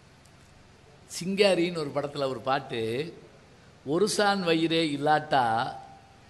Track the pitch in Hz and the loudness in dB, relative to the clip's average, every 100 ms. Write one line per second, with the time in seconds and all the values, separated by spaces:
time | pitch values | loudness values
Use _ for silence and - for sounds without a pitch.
0 | - - - - - - - - - - | -20 -20 -20 -20 -20 -20 -20 -20 -20 -20
1 | - - 175 190 202 175 175 170 143 139 | -16 -10 -4 2 4 4 2 -2 -4 -4
2 | 139 143 135 120 131 143 139 120 110 123 | -4 -4 -4 -2 -2 -2 -2 -4 -2 -4
3 | 165 - - - - - - - 190 170 | -6 -12 -20 -20 -20 -20 -20 -14 -4 0
4 | 208 - 202 202 170 165 160 165 160 139 | 0 2 2 2 2 2 2 0 0 0
5 | 147 151 151 139 117 113 131 - - - | 2 2 2 2 2 0 -2 -6 -16 -20
6 | - - - | -20 -20 -20